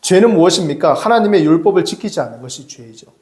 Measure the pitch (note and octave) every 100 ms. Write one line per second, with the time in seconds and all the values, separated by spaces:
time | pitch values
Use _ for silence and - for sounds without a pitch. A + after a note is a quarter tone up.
0 | - F#3 A3+ G3 E3+ F3 E3 C#3+ E3 C#3
1 | G#3+ A#3 G#3 G3+ D3+ D#3+ E3 F#3+ - -
2 | G#3 F3 A#2+ A#2 B2 - C3 - A#2 A2
3 | _ _